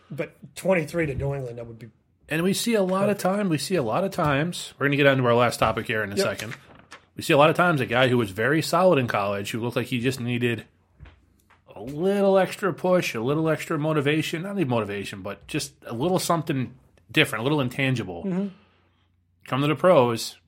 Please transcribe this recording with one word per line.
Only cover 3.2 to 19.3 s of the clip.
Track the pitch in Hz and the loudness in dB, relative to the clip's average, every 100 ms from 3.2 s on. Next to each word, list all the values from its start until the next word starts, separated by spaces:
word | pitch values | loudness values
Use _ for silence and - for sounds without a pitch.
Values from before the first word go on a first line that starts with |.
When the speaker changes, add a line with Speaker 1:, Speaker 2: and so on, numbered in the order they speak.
| 185 202 | 0 0
Speaker 2:
time. | 202 | 0
We | 151 | -2
see | - | 0
a | 180 | -2
lot | 113 135 | 0 0
of | 190 | -2
times. | - 151 139 170 175 - - | 0 0 0 -2 -6 -12 -4
We're | 139 | 0
gonna | 143 | 4
get | 143 | 6
on | 131 | 6
to | 123 | 4
our | |
last | 120 120 - | 4 4 2
topic | 117 113 107 | 0 0 -2
here | 110 | -4
in | 101 | -2
a | 101 | -2
Speaker 1:
Yep. | 107 | -2
Speaker 2:
second. | 98 110 - - - _ - _ - | -4 -10 -14 -20 -20 _ -20 _ -8
We | |
see | - | 2
a | 147 | 6
lot | 151 | 6
of | 156 | 6
times | 175 151 | 2 2
a | 107 | 0
guy | 117 127 | 2 4
who | 123 | 4
was | 107 | 0
very | 95 120 156 | -2 0 0
solid | - 170 185 151 | 0 2 4 4
in | 120 | 2
college, | 113 101 101 101 | 0 -2 -4 -6
who | 117 | -6
looked | 120 123 | -4 -4
like | 110 | -2
he | 127 | -2
just | 123 131 | -2 -2
needed | 120 123 120 113 - _ _ _ - _ _ _ _ _ - - | -4 -2 -2 -2 -8 _ _ _ -20 _ _ _ _ _ -20 -16
a | |
little | 117 147 185 202 196 190 | -12 -4 -2 2 4 4
extra | 180 - 196 | 2 -2 -4
push, | 156 185 180 - | -2 2 2 0
a | 117 | -2
little | 120 147 160 | -2 0 0
extra | 151 - 160 | -2 -2 -4
motivation. | 151 156 139 156 147 165 | 0 0 2 0 -2 -6
Not | 196 202 | -6 -4
even | 143 | 0
motivation, | 117 101 101 95 101 | 0 -2 -6 -8 -10
but | 98 98 - | -12 -12 -8
just | 151 - - - | -6 -6 -12 -12
a | |
little | 113 160 180 | -4 -2 0
something | - 170 147 135 127 - _ _ _ | 0 -2 -2 -4 -4 -10 _ _ _
different, | - 143 110 | 0 0 0
a | |
little | 123 151 | 0 0
intangible. | 123 - 135 123 95 85 | -2 -2 -2 -2 -4 -8
Speaker 1:
Mm-hmm. | 196 180 202 - _ _ _ _ _ _ _ | -4 -4 -6 -10 _ _ _ _ _ _ _